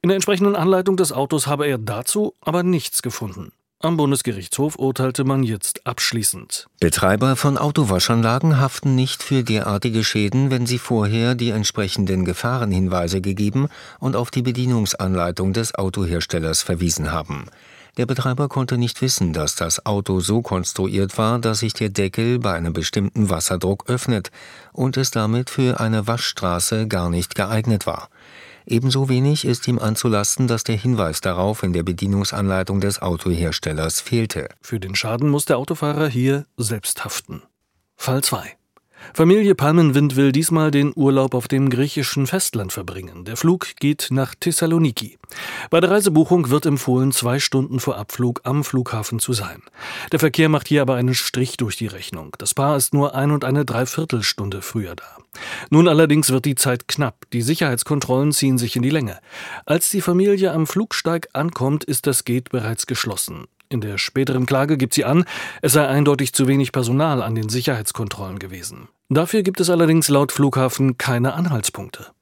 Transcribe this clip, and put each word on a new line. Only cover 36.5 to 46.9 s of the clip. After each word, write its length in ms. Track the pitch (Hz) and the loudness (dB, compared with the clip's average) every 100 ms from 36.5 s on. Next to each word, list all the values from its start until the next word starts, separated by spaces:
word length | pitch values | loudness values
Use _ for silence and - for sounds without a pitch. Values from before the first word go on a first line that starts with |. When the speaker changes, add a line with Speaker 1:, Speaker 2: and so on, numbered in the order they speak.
| - | -6
Speaker 1:
selbst 480 | 113 110 - - | -4 -4 -6 -6
haften. 380 | 107 - - - - _ _ _ _ | -6 -10 -10 -16 -16 _ _ _ _
Fall 300 | _ - 131 | _ -2 0
zwei. 320 | 139 110 - - _ _ _ _ - | 0 -4 -8 -18 _ _ _ _ -14
Familie 420 | - 165 202 202 | 2 6 6 6
Palmenwind 600 | 190 143 165 160 135 143 131 | 4 6 6 6 6 4 4
will 160 | 139 | 4
diesmal 380 | 135 160 165 156 | 4 2 2 4
den 200 | 143 143 151 | 2 2 2
Urlaub 380 | 139 135 135 | 4 4 2
auf 120 | 127 120 | 0 0
dem 220 | 135 135 | 0 2
griechischen 580 | 123 143 151 131 - 135 | 2 0 -2 -4 -2 -2
Festland 460 | 190 - 117 95 | 0 -2 -4 -6
verbringen. 540 | - 90 90 92 87 90 | -8 -10 -12 -14 -14 -12
Der 100 | 117 | 0
Flug 400 | 165 180 - - | 2 2 -2 -2
geht 300 | 143 147 - | -2 0 0
nach 240 | 131 131 | -2 -2
Thessaloniki. 840 | - 180 160 165 165 156 113 - _ - - - - - | -4 -4 0 0 2 2 0 -10 _ -20 -14 -12 -12 2
Bei 120 | 165 | 4
der 100 | 175 | 4
Reisebuchung 580 | 202 196 156 160 180 135 | 4 4 4 6 4 4
wird 160 | 143 | 2
empfohlen, 480 | 160 143 - | 2 0 2